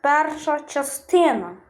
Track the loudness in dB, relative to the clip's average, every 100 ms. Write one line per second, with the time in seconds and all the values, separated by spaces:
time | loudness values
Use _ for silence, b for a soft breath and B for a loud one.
0 | 2 2 0 -4 -4 -4 -4 -6 -6 -8
1 | 0 4 4 2 -6 -14 _